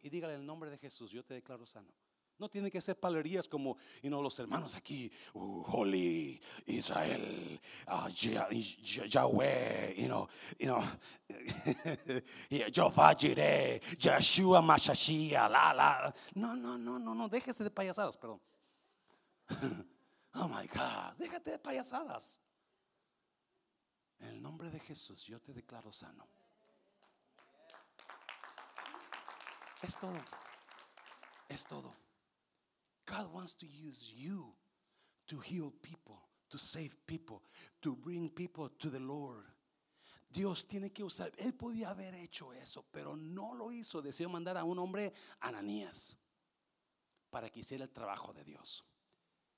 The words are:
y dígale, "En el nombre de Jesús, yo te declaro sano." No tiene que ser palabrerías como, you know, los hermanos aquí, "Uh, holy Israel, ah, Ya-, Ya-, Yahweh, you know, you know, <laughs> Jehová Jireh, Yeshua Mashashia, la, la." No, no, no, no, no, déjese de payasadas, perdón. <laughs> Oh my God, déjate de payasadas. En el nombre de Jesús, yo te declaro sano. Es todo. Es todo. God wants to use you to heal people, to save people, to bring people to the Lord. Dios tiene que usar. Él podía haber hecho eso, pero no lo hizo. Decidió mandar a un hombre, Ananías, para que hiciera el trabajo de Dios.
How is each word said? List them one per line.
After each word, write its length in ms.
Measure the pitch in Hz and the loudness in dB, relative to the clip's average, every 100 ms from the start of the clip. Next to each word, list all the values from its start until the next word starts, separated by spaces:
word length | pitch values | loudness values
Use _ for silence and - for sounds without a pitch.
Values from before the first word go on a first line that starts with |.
y 60 | 147 | -10
dígale, 260 | 165 160 | -6 -6
"En 60 | 143 | -6
el 60 | 143 | -8
nombre 240 | 160 151 | -10 -12
de 80 | 143 | -12
Jesús, 340 | 139 - 110 | -14 -14 -12
yo 120 | 117 | -12
te 100 | - | -12
declaro 320 | 127 127 120 120 | -14 -14 -16 -16
sano." 260 | 110 92 _ _ _ _ - | -20 -20 _ _ _ _ -12
No 140 | 208 | -8
tiene 180 | 202 202 | -4 -2
que 120 | 185 | -2
ser 180 | 196 185 | -4 -2
palabrerías 500 | 180 160 151 185 - | 0 0 0 -2 -2
como, 280 | 147 135 - - - | -2 -2 -4 -10 -6
you 60 | 143 | -2
know, 120 | 143 | 0
los 160 | 139 - | -2 -4
hermanos 340 | 117 160 151 | -4 -4 -4
aquí, 340 | - - 139 117 - - | -8 -8 -8 -8 -10 -14
"Uh, 280 | 104 95 87 - | -10 -6 -6 0
holy 760 | - 101 92 87 82 71 65 - - - | 2 4 4 4 2 -2 -6 -14 -12 -4
Israel, 920 | 117 - - - - - - 85 - - - - | -2 0 2 2 0 -2 -6 -8 -10 -14 -12 -4
ah, 220 | 90 92 | -2 -2
Ya-, 380 | - 117 110 98 | 0 2 2 0
Ya-, 560 | 113 101 - - 110 107 | -2 -4 -6 -6 -4 2
Yahweh, 880 | 135 131 107 135 127 110 104 104 - | 4 6 6 4 4 0 0 -2 -2
you 120 | - | 0
know, 200 | 107 - - - - | 0 -2 -8 -12 -4
you 80 | 131 | 0
know, 160 | 123 - - - - - | 2 0 -4 -14 -20 -14
<laughs> 960 | - - - - 123 165 139 - 127 - - - | -10 -6 -2 0 0 -2 -6 -4 -4 -4 -14 -4
Jehová 640 | 143 107 123 151 147 156 | -2 2 6 8 12 12
Jireh, 680 | 165 147 - 147 143 127 120 - 170 | 12 6 6 6 6 4 0 -4 4
Yeshua 640 | 156 139 - - 190 180 | 6 8 8 8 12 12
Mashashia, 840 | 160 147 - - - 156 156 135 107 | 12 8 8 4 4 4 4 6 8
la, 240 | 127 156 | 10 10
la." 400 | 139 143 135 143 - - | 10 8 8 0 -4 -10
No, 220 | 190 117 - | -6 -4 -4
no, 200 | 120 123 | -6 -4
no, 220 | 120 247 | -4 -4
no, 160 | 113 | -4
no, 140 | 113 113 | -4 -2
déjese 340 | - - - | -2 -4 -4
de 80 | 208 | -4
payasadas, 460 | - 190 196 175 - | -2 -2 0 -2 -4
perdón. 240 | 117 101 _ _ _ _ _ _ _ _ _ _ - | -12 -12 _ _ _ _ _ _ _ _ _ _ -8
<laughs> 420 | - 135 85 - _ _ _ _ | -4 -4 -6 -10 _ _ _ _
Oh 140 | 127 175 | -4 -4
my 180 | 104 - | -4 -6
God, 500 | - 131 107 50 - | -2 -2 -2 -6 -8
déjate 360 | 330 339 302 | -8 -8 -8
de 60 | 311 | -8
payasadas. 800 | 285 262 254 254 302 120 - - _ _ _ _ _ _ _ _ _ _ _ _ _ _ _ _ _ - | -6 -6 -4 -6 -6 -10 -12 -18 _ _ _ _ _ _ _ _ _ _ _ _ _ _ _ _ _ -20
En 60 | 113 | -16
el 120 | 110 | -12
nombre 280 | 139 160 170 | -12 -12 -10
de 100 | 156 | -12
Jesús, 460 | - 147 - 95 - | -12 -12 -12 -14 -16
yo 120 | 117 | -16
te 140 | - | -16
declaro 400 | 120 - 117 110 | -16 -16 -16 -14
sano. 340 | - - - - _ _ _ _ _ _ _ _ _ _ _ - _ - - - _ - - - - - - - - - - - - - - - - - - | -14 -16 -20 -20 _ _ _ _ _ _ _ _ _ _ _ -20 _ -20 -20 -20 _ -20 -20 -16 -16 -16 -18 -18 -16 -14 -14 -14 -14 -14 -16 -16 -16 -18 -14
Es 160 | 180 - | -12 -10
todo. 200 | 185 170 - - - - - - - - - - - - - | -10 -10 -12 -16 -18 -20 -20 -20 -20 -20 -20 -20 -20 -20 -14
Es 200 | 143 - | -12 -10
todo. 280 | 147 123 - _ _ _ _ _ _ _ _ _ _ - | -12 -14 -18 _ _ _ _ _ _ _ _ _ _ -10
God 240 | 208 180 | -8 -8
wants 200 | 175 175 | -10 -12
to 120 | - 156 | -14 -16
use 480 | 147 151 123 113 113 | -16 -16 -16 -18 -12
you 400 | 156 196 117 - _ _ _ _ _ _ - | -8 -8 -10 -18 _ _ _ _ _ _ -14
to 120 | 147 | -12
heal 300 | - 180 143 - | -8 -6 -6 -10
people, 340 | - 160 - 104 _ _ - | -20 -20 -20 -20 _ _ -14
to 80 | 147 | -6
save 400 | - 160 147 - | -4 -4 -8 -12
people, 380 | - 160 - 104 _ - - _ | -10 -10 -10 -18 _ -20 -20 _
to 140 | 156 | -4
bring 360 | 123 165 170 160 | -4 -6 -6 -6
people 400 | - 175 160 139 - | -6 -10 -8 -12 -8
to 120 | 156 | -8
the 80 | 131 | -6
Lord. 460 | 131 147 139 113 98 _ _ _ _ _ - - _ | -6 -8 -8 -12 -20 _ _ _ _ _ -20 -20 _
Dios 360 | 180 196 170 - | -2 -2 -2 -6
tiene 240 | 202 196 | -8 -8
que 140 | - | -8
usar. 260 | 190 - 170 - | -6 -6 -6 -4
Él 160 | 254 | -4
podía 380 | 254 240 226 202 | -4 -6 -6 -6
haber 240 | 196 190 | -8 -10
hecho 400 | 180 170 - 131 | -14 -12 -12 -14
eso, 280 | 127 - 147 - | -16 -14 -14 -14
pero 240 | 151 143 | -12 -10
no 400 | 151 156 185 214 | -10 -8 -8 -8
lo 160 | 247 226 | -8 -8
hizo. 300 | 240 220 165 | -8 -8 -8
Decidió 300 | 139 131 175 | -6 -6 -6
mandar 260 | 175 175 185 | -4 -4 -2
a 80 | |
un 140 | 165 180 | -2 -2
hombre, 340 | 180 190 202 - - - | -2 -2 -4 -6 -20 -10
Ananías, 760 | 123 107 101 104 95 - - - _ _ _ _ _ _ _ _ _ _ _ | -8 -6 -4 -6 -6 -8 -8 -10 _ _ _ _ _ _ _ _ _ _ _
para 220 | 120 113 | -12 -10
que 100 | 113 | -12
hiciera 240 | - 131 | -12 -10
el 60 | 131 | -12
trabajo 420 | 117 104 98 - | -10 -8 -8 -10
de 100 | 85 | -16
Dios. 440 | 73 71 - - - _ _ _ _ _ _ | -20 -18 -14 -14 -16 _ _ _ _ _ _